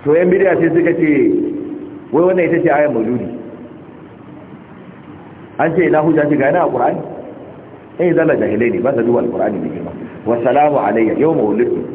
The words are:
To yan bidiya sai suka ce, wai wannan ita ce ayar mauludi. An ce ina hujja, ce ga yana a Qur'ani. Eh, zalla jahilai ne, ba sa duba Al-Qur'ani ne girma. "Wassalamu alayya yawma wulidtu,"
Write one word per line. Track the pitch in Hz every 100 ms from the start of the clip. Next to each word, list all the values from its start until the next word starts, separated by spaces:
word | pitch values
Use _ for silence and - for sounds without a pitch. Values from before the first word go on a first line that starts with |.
To | 143
yan | 160 180
bidiya | 190 190 170
sai | 165
suka | 170 170
ce, | 170 156 139 110 73 - - - - - - -
wai | 135
wannan | 180 185 170
ita | 170
ce | 165
ayar | 143 147
mauludi. | 117 110 123 - - - - - - - - - - - - - - - - - - - - - - - -
An | 156
ce | 175 160
ina | 151
hujja, | 156 151 147
ce | 143
ga | 135
yana | 180
a | 143
Qur'ani. | 123 127 196 - - - - - - - - - -
Eh, | 175
zalla | 165 156 123
jahilai | 104 107 117
ne, | 101
ba | 123
sa | 117
duba | 117 120
Al-Qur'ani | - - 104 98
ne | -
girma. | - - - - - 107
"Wassalamu | - 127 135 151 139
alayya | 107 113 110 -
yawma | 151 147
wulidtu," | 120 120 120 - -